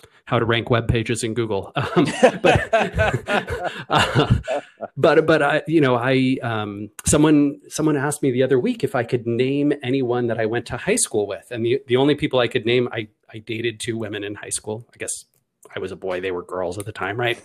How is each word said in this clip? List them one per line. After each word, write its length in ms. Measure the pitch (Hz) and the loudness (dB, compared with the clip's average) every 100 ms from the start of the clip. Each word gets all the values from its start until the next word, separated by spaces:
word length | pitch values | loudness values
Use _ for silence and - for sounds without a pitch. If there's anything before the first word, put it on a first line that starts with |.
| - _ | -20 _
how 140 | - 120 | -2 0
to 60 | |
rank 260 | 113 117 110 | 2 0 2
web 160 | 120 113 | 0 2
pages 360 | 120 110 113 | 0 0 -2
in 100 | 117 | -4
Google. 380 | 110 113 98 95 - | -4 -2 -4 -4 -6
<laughs> 40 | 113 - | -2 2
Um, 100 | 156 - 247 - | 2 4 4 4
but, 340 | - 233 - | 4 4 4
<laughs> 1120 | 226 185 - 214 143 - 202 - 480 349 - 135 | 0 0 0 0 0 -2 -2 -2 -6 -6 -8 -2
uh, 480 | 151 - 127 147 - - 139 - - 104 - | 0 2 2 2 2 0 -6 -6 -14 -14 2
but, 300 | 135 151 156 | 4 6 6
but 160 | 156 | 4
I, 200 | 143 151 - | 4 0 2
you 140 | 165 | 2
know, 160 | 139 123 | 4 2
I, 400 | 123 135 131 131 | 2 2 2 0
um, 480 | 117 110 107 101 104 - | -2 -4 -4 -8 -12 -8
someone, 560 | - 156 151 151 143 143 - | 0 4 6 6 4 0 -12
someone 280 | - 156 151 | -2 0 0
asked 260 | 143 147 | -2 -2
me 80 | 143 | 0
the 120 | 127 | 2
other 160 | 131 135 | 2 2
week 260 | 220 240 | 0 -2
if 100 | 131 | -2
I 80 | 131 | -2
could 240 | 117 123 113 | -2 -4 -2
name 460 | 117 131 143 143 143 | -2 0 0 0 0
anyone 460 | 123 135 123 120 120 | -2 -2 0 -2 -2
that 100 | 113 | -2
I 80 | 110 | -2
went 200 | 117 117 | -2 -6
to 100 | 101 | -8
high 200 | - 233 | -2 -2
school 300 | - 110 101 | 0 -2 -2
with. 220 | 92 - | -6 -10
And 140 | 120 | -4
the, 180 | 117 131 - | -2 -2 0
the 80 | 123 | 2
only 180 | 139 | 4
people 240 | 147 147 131 | 2 0 0
I 80 | 117 | 0
could 160 | 123 | 0
name, 240 | 107 123 123 | 0 0 0
I, 160 | 117 107 _ _ | -4 -10 _ _
I 60 | 113 | -16
dated 420 | 110 110 117 110 | -10 -6 -6 -6
two 180 | - 113 | -8 -6
women 240 | 107 104 | -6 -8
in 140 | 101 104 | -8 -10
high 140 | 98 | -8
school. 360 | - - 110 120 | -8 -8 -10 -12
I 40 | - | -14
guess 260 | - - - _ _ _ - | -12 -12 -14 _ _ _ -14
I 60 | 101 | -10
was 100 | 95 | -10
a 60 | 92 | -8
boy, 240 | 95 90 | -6 -4
they 100 | 92 | -4
were 140 | 90 | -6
girls 340 | 87 90 90 92 | -6 -6 -6 -6
at 60 | |
the 80 | 104 | -10
time, 260 | - 95 110 | -8 -6 -2
right? 240 | 120 117 | -2 -4